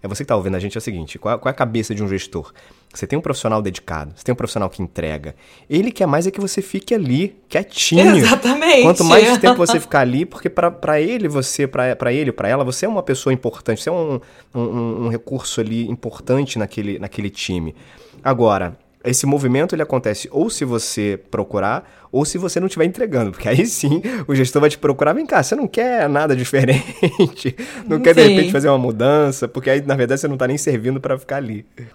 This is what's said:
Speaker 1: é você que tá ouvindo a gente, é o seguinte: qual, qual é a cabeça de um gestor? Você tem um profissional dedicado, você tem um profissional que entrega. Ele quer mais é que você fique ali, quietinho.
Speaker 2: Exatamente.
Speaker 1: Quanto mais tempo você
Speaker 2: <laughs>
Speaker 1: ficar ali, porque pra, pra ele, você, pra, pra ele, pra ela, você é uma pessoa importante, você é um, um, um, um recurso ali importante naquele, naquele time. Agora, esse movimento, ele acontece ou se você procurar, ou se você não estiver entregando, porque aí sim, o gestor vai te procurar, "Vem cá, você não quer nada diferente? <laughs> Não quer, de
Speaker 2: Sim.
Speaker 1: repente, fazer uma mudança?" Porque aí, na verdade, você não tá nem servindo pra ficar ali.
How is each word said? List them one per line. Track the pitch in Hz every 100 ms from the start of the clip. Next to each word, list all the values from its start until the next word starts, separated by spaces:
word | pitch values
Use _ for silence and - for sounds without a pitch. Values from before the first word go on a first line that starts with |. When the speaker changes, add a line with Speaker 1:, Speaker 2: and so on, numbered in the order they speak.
Speaker 1:
é | 95
você | 101
que | 139
tá | 110
ouvindo | 92 92
a |
gente, | 98 113
é |
o |
seguinte: | - 95 78 -
qual, | 107 113
qual | 127
é |
a | 127
cabeça | 127 113 107
de | 104
um | 104
gestor? | 95 - 87 73 - - _ _
Você | - -
tem | 147
um |
profissional | - 131 113 107
dedicado, | 101 90 - 78 73 82
você |
tem | -
um | 123
profissional | 113 - 95
que | -
entrega. | 90 - 80 76 76 - _ - _
Ele | 151 233
quer | - 180
mais | 143 180
é |
que | 196
você | 196 -
fique | 190 196 -
ali, | 226 143 127 196 - _
quietinho. | 156 196 - - 165 202 196
Speaker 2:
Exatamente. | 127 - 240 277 320 285
Speaker 1:
Quanto | 202 175
mais | 165 175 220 240
tempo | 233 247
você | 175 -
Speaker 2:
<laughs> |
Speaker 1:
ficar | - 147
ali, | 127 127 170
porque | - -
pra, | - 170
pra | 175 - 151
ele, | 160 240 180
você, | 147 127 - 139
pra, | 131 127
pra | 120 123
ele, | 131 143
pra | - 95
ela, | 131
você | 127 127 196
é |
uma | 208
pessoa | - 131 -
importante, | 131 120 - - 110
você | -
é |
um, | 175 160 131 - - _
um, | 123
um, | 120 117 117 110
um | 117
recurso | 113 - 135 - -
ali | 113 113 117
importante | 123 120 - - 131 139 117
naquele, | 101 - 101 95
naquele | 98 - 101
time. | - - 90 80 - - - - -
Agora, | 131 127 113 98 90 - _ _
esse | 123 127
movimento, | 139 143 135 131 175
ele | 165
acontece | 151 131 113 104 -
ou | 139 160
se | -
você | 139 117 - - 104 98 -
procurar, | 107 98 107 98 135 - - -
ou | 127
se | 151 185
você | 180 -
não | 190
estiver | 165
entregando, | 165 185 226 135 107
porque | 85 107
aí | 127
sim, | 226 - 143 156 214 247 147
o |
gestor | 139 127 147
vai | 147
te | 147
procurar, | 143 135 147
"Vem | 208
cá, | 320 208
você | 139
não | 269 247
quer | - 247 240 151
nada | 143 156 131
diferente? | 127 139 131 135 - - 180 - 185 - 127 -
<laughs> | 254 - 226
Não | 156
quer, | 160
de | 165
Speaker 2:
Sim. | 208
Speaker 1:
repente, | 190 180
fazer | 147 147
uma | 139
mudança?" | 127 110 127 147 147 131 117
Porque | - 131
aí, | 135
na | 143
verdade, | 135 123 135
você | 147
não | 131
tá | 127
nem | 143
servindo | - 123 117 135
pra | 131 131
ficar | - 139
ali. | 131 104 - - 117